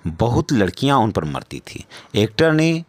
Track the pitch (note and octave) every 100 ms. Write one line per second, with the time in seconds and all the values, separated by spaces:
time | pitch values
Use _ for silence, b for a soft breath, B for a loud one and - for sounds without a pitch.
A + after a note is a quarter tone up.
0 | E2+ D#2+ A2+ C3+ D#3 B2+ F#2 - C#3 C3+
1 | G#2+ F#2 D#2 C2+ - C#2 - - - B
2 | B G#2 G#2+ - D#3+ D#3 D#3+ E3